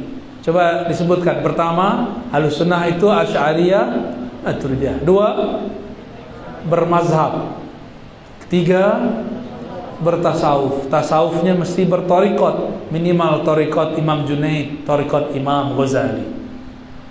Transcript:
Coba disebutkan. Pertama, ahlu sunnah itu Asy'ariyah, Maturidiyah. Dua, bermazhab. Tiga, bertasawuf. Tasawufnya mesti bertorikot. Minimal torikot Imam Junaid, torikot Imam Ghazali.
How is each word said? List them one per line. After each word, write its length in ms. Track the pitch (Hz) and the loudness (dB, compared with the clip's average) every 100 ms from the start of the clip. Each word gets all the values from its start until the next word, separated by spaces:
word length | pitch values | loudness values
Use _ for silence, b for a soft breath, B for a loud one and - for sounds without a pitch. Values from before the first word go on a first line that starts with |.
| - - - - | -8 -12 -14 -8
Coba 440 | - 175 170 165 170 | 0 4 4 2 -2
disebutkan. 520 | 151 170 175 170 143 | 0 2 2 2 0
Pertama, 760 | 151 156 165 170 196 247 240 - - | 0 0 0 2 2 2 -2 -4 -2
ahlu 160 | 147 151 | 0 2
sunnah 360 | - 170 175 175 | 2 2 2 2
itu 160 | 170 202 | 2 4
Asy'ariyah, 800 | 180 156 - 147 160 180 196 247 - - - - - | 4 2 2 2 4 4 4 2 -2 -4 -6 -10 -8
Maturidiyah. 600 | 127 - 139 131 135 135 147 | -6 -4 -2 0 0 0 2
Dua, 520 | 196 214 262 208 - 202 - - - - - - - - - 160 | 4 4 0 -2 -2 -6 -10 -12 -16 -16 -18 -16 -16 -14 -8 0
bermazhab. 960 | 165 170 175 160 156 147 - - - - - - - - - - - - | 0 2 2 2 2 2 -2 -6 -10 -14 -16 -20 -20 -20 -20 -20 -16 -2
Tiga, 480 | 180 175 185 202 240 240 226 - - - - - - - - | 0 4 4 4 2 0 -2 -6 -8 -10 -12 -12 -12 -12 -2
bertasawuf. 880 | 165 170 165 - 156 143 135 139 135 | 0 2 0 2 2 2 0 -2 0
Tasawufnya 640 | 151 139 160 165 170 185 | 0 2 2 2 2 2
mesti 320 | 180 165 - 185 | 2 0 0 2
bertorikot. 1040 | 175 170 180 196 - 180 143 - - - | 2 2 4 4 4 2 0 -4 -6 -6
Minimal 520 | 160 170 175 160 151 | -2 2 4 4 2
torikot 560 | 151 156 151 175 156 - | 2 2 2 0 0 0
Imam 240 | 156 147 135 | 0 0 0
Junaid, 560 | 147 156 156 135 - - | 0 0 -2 -4 -6 -2
torikot 480 | 147 143 147 147 | 0 2 0 0
Imam 440 | 135 139 143 127 120 | -2 0 0 0 0
Ghazali. 480 | 135 131 - - - - - - - - - - - | 0 0 0 -4 -6 -10 -12 -14 -16 -16 -18 -18 -18